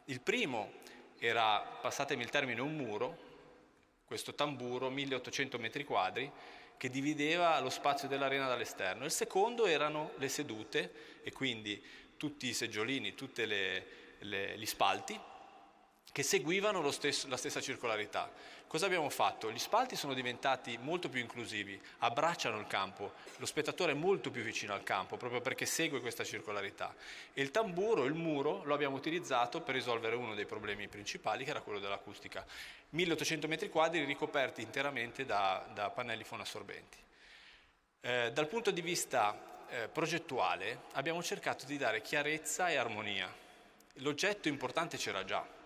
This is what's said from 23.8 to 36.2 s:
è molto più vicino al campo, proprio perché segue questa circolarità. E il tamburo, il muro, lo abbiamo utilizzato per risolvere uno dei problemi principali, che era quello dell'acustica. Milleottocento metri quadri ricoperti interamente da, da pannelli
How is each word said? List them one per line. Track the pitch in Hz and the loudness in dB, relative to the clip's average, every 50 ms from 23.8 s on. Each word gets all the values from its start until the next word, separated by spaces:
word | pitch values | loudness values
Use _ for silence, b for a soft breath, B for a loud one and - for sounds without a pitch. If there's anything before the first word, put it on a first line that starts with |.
| 185 160 139 | 2 2 2
è | |
molto | 143 160 190 196 - - 135 117 | 4 4 4 4 4 2 -2 -4
più | 120 107 | -2 -4
vicino | 113 101 - - 104 101 | -2 -2 -4 -2 -2 -2
al | 98 - | -2 0
campo, | - 110 95 90 - 107 | 0 0 0 0 -2 -6
proprio | 101 120 123 123 120 | -6 -4 -2 -2 0
perché | 120 131 123 - 131 | 0 0 -2 0 -2
segue | - - - 165 151 143 123 | -2 0 2 0 0 0 -2
questa | 120 120 110 - 110 | -2 -4 -4 -4 -4
circolarità. | - 117 104 85 107 104 101 98 101 - - 92 92 - B B B B B B B B | -4 -4 -6 -6 -4 -4 -2 -4 -4 -6 -6 -6 -6 -6 B B B B B B B B
E | - | -2
il | 139 135 - | -2 2 2
tamburo, | 220 226 196 170 175 202 226 220 165 123 | 2 2 2 2 0 2 4 4 4 4
il | 135 156 | 2 2
muro, | 165 170 165 151 139 139 151 185 196 165 | 0 0 0 2 2 2 2 0 0 0
lo | 143 147 | 0 0
abbiamo | 143 147 139 135 | 2 2 0 0
utilizzato | 131 - 160 160 180 - - 135 120 120 120 - 165 | -2 -2 -2 -2 -2 0 2 4 4 4 4 2 -4
per | 165 - 131 | -2 0 0
risolvere | 131 113 123 117 113 110 117 117 | 0 2 2 0 2 2 0 0
uno | 123 123 110 107 | 0 0 -2 -2
dei | 104 101 | -4 -4
problemi | - 110 107 104 104 101 104 101 92 | -4 -4 -4 -2 -4 -4 -4 -6 -10
principali, | - 104 101 - - - - 113 107 113 135 | -10 -10 -8 -6 -6 -4 -2 0 0 0 -2
che | 147 | -2
era | 143 113 | -4 -4
quello | - - 107 101 | -4 -4 -4 -4
dell'acustica. | 101 101 101 101 - 107 95 - - 101 - 95 - B B B B B B B B B | -2 -2 -4 -4 -6 -10 -14 -12 -12 -10 -10 -10 -10 B B B B B B B B B
Milleottocento | - 160 180 175 160 151 147 - 160 151 147 | 0 0 2 2 2 2 2 0 0 0 0
metri | 156 160 156 208 196 | 0 0 0 -2 0
quadri | - 160 160 165 165 165 143 | 4 4 4 6 4 2 2
ricoperti | 139 139 - 151 147 - 147 131 120 - - | 0 0 0 -2 0 2 2 2 2 0 -6
interamente | 135 107 - 139 135 143 139 120 117 120 117 - 135 | -8 -4 -2 0 0 0 0 0 -2 -4 -4 -6 -2
da, | 120 107 101 98 95 92 95 - - 107 | 0 2 4 4 4 2 2 -2 -6 -4
da | 104 104 98 | -2 -2 -2
pannelli | - 123 123 117 113 110 | 0 -2 -4 -2 -4 -6